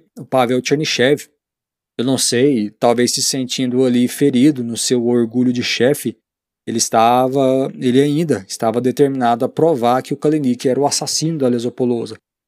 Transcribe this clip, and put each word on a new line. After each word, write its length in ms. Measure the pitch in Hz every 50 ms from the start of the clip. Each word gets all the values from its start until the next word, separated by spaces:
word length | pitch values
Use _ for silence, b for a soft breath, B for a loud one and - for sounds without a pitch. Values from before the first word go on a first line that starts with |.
| _ _ _ -
o 60 | 139
Pavel 380 | - - 131 123 117 127 127 123
Chernyshevsky, 680 | - 143 147 160 - - - 120 135 147 139 - - _ _ _ _ _ _ _ _ _ _ _ _ _ -
eu 80 | 120
não 100 | 131 131
sei, 540 | 113 - - 127 117 131 147 139 113 104 104
talvez 420 | - _ - 117 117 120 123 120 -
se 100 | 139 131
sentindo 640 | - - 135 127 123 - - 131 127 123 127 131
ali 240 | 127 123 120 123 120
ferido 560 | - - 147 143 127 120 127 151 151 123 120
no 140 | 117 113 107
seu 280 | - - 131 123 117
orgulho 460 | 120 123 120 117 113 117 123 123 127 123
de 100 | 123 120
chefe, 540 | - - - 113 131 147 - - 120 - - _ _ _ _ _ _ _ _ _
ele 120 | - 113 117
estava, 920 | - - - 117 113 117 123 127 131 131 131 143 135 131 131 131 135 - -
ele 260 | - 139 127 120 135
ainda 460 | 143 147 143 151 175 151 131 101 95 -
estava 320 | - - 117 113 110 120
determinado 640 | 123 127 123 - 147 139 135 131 123 117 120 117 131
a 40 | 123
provar 520 | - - 151 165 160 123 117 120 123 131 127
que 120 | - 147
o 20 |
Kalinik 500 | - - 151 156 156 143 127 123 123 -
era 140 | 135 123 131
o 60 | 143
assassino 500 | - - - 156 139 - - 151 160 165
da 120 | 151 131 123
Lesopolosa, 680 | 123 120 113 123 - - 131 123 120 117 113 110 110 - _ _ _ _ _